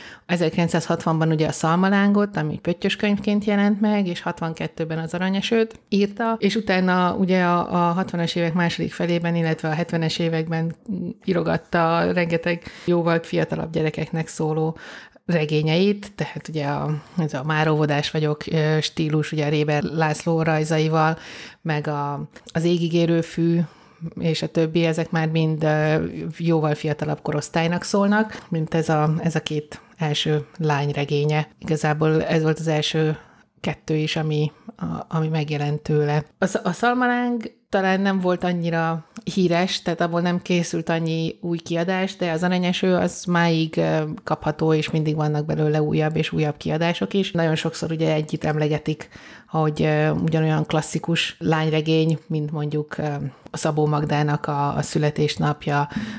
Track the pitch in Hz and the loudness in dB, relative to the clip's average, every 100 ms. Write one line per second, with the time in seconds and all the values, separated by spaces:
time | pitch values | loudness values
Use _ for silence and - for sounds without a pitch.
0 | - - - 175 160 175 170 165 - 170 | -20 -16 -4 0 0 2 2 0 0 0
1 | 165 160 160 156 151 - 160 170 190 202 | 0 2 2 2 0 0 2 2 4 4
2 | 202 208 208 165 151 - 175 170 196 - | 4 4 2 -2 -4 -4 -4 -2 -2 0
3 | 208 208 208 208 208 202 202 208 214 208 | 0 0 0 0 2 2 2 2 2 2
4 | 180 175 175 - 165 160 160 - 160 160 | 0 -4 -6 -4 -6 -6 -8 -6 -4 -4
5 | 160 175 185 196 - 226 226 - _ 196 | -4 -2 0 0 0 0 0 -4 _ 0
6 | 202 202 226 226 202 220 208 185 185 180 | 2 0 -2 0 0 0 0 2 4 4
7 | 180 - 185 185 175 175 - 175 175 175 | 2 2 2 4 4 2 2 2 2 0
8 | 185 170 165 175 170 175 170 - 170 - | -2 -2 -2 0 0 2 0 0 -4 -2
9 | 170 170 170 170 160 160 160 156 170 170 | -2 0 0 0 0 -2 -2 -2 -2 -2
10 | 160 - 165 160 160 160 165 - - 180 | -2 0 0 0 -2 -2 -4 -6 -8 -6
11 | 175 - - 175 165 165 - 175 165 170 | -6 -6 -2 0 0 -2 0 0 2 2
12 | 175 180 170 165 175 170 - - - 175 | 2 0 0 0 0 -4 -6 -6 0 2
13 | 170 165 - 170 160 160 160 160 156 160 | 2 0 0 -2 -2 -4 -4 -2 -2 -2
14 | 151 160 160 - 156 156 160 160 - - | -4 -4 -4 -4 -2 0 -2 -4 -14 -18
15 | - - - 170 156 156 156 165 202 202 | -20 -12 -2 0 2 2 2 4 4 2
16 | - - 151 151 - 156 143 143 147 147 | -4 -8 -8 -8 -8 -4 -2 -2 -2 -4
17 | - 180 151 135 151 156 156 151 151 147 | -4 -4 -2 -2 0 2 4 4 2 0
18 | - 160 151 151 - 160 156 156 - - | -2 0 0 -2 -2 0 2 2 0 -2
19 | 156 156 147 156 147 151 147 147 151 165 | 0 0 0 0 0 2 2 0 0 0
20 | 156 147 175 160 160 156 156 156 156 160 | 0 0 0 0 2 0 2 0 2 2
21 | 156 165 - - - - 160 151 151 143 | 2 0 -8 -16 -18 -8 -4 -2 -2 -4
22 | 143 143 151 - - 165 170 175 170 170 | -4 -6 -8 -14 -6 -2 2 2 2 2
23 | 170 165 165 - 170 170 156 - - - | 4 2 0 0 2 2 0 -6 -20 -14
24 | 165 - 165 156 160 165 160 165 165 160 | -12 -4 -2 0 0 0 2 2 2 0
25 | 160 165 160 160 160 156 156 151 151 160 | 0 0 0 2 2 2 2 2 2 2
26 | 170 160 165 156 170 160 151 151 151 147 | 0 -6 -8 -2 2 2 2 0 -2 -2
27 | 151 151 - 147 - 165 165 175 - 202 | -4 -4 -4 -4 -2 0 0 0 0 2
28 | 202 208 214 - - 165 156 165 160 156 | 4 2 0 -6 -6 -4 0 0 2 2
29 | 151 156 170 156 - 151 - - - - | 2 2 0 -2 -2 -4 -6 -12 -18 -4
30 | 156 147 156 151 - - 151 143 143 143 | -2 0 0 0 -2 -4 -2 0 0 -2
31 | 143 143 151 151 147 - - 156 151 151 | 0 0 2 0 -2 -6 -4 0 0 2
32 | 156 156 - 160 156 156 160 151 151 160 | 2 2 2 2 2 0 0 0 0 0
33 | 156 151 - - _ _ 170 - - 156 | 0 -2 -10 -20 _ _ -8 -6 -2 -2
34 | 156 165 156 151 151 - - - 170 160 | 0 -2 0 0 -2 -4 -18 -10 -8 -8
35 | - 160 160 160 151 147 147 147 - 151 | -4 -2 0 -2 -2 -2 -2 -2 0 0
36 | 147 151 - - 190 - 180 - 240 247 | 2 0 -2 -2 -2 0 -2 0 0 2
37 | 247 247 247 240 - - _ 196 190 190 | 2 0 0 -2 -6 -14 _ 0 2 2
38 | 196 190 180 180 180 175 170 165 165 165 | 2 2 0 0 0 0 0 0 0 -2
39 | - - - 196 175 170 185 - 180 165 | -8 -14 -4 0 2 2 0 -2 -4 -2
40 | 175 170 175 175 - 175 165 165 160 165 | 0 0 0 -2 0 0 0 -2 -2 -2
41 | 165 160 160 - 175 170 - 165 175 185 | 0 -2 -4 -4 -6 -6 -4 -2 -2 -2
42 | 190 - 175 165 180 180 180 180 185 180 | -2 -2 -2 0 0 2 2 0 2 2
43 | 180 - 175 170 170 160 160 170 160 156 | 2 -2 0 2 4 2 2 0 0 0
44 | 156 - - 156 151 151 160 156 - 160 | -2 -6 -6 -4 -2 0 2 2 2 0
45 | 156 151 151 151 156 156 151 151 151 156 | 0 0 0 0 -2 0 2 2 2 2
46 | 156 160 160 160 151 - 160 156 170 170 | 0 0 -2 -2 -2 -2 -4 0 0 -2
47 | 196 196 185 170 165 160 160 - 165 160 | -2 -2 0 0 2 0 -2 -4 -4 0
48 | 160 156 156 156 156 151 151 151 - 151 | 0 0 -2 -4 -2 0 0 0 -2 -6
49 | - - - - - 160 151 156 156 151 | -8 -20 -20 -20 -6 0 0 2 2 2
50 | 156 151 165 160 156 156 151 156 - 160 | 2 2 2 2 2 2 2 0 0 -4
51 | - 165 - - 151 160 160 156 156 160 | -2 0 -2 -2 0 0 2 2 2 2
52 | 160 156 - 156 151 156 147 151 151 - | 2 0 -2 -4 -2 -4 -2 -4 -4 -4
53 | 151 143 143 - - 151 160 151 151 147 | -4 -4 -6 -10 -10 -4 -2 2 2 2
54 | 151 147 151 151 - 143 143 143 - 160 | 0 2 2 0 -2 -2 0 -2 -2 0
55 | 151 151 147 - 151 - 156 143 151 - | 0 2 0 0 -2 -2 -2 0 -2 -4
56 | - | -8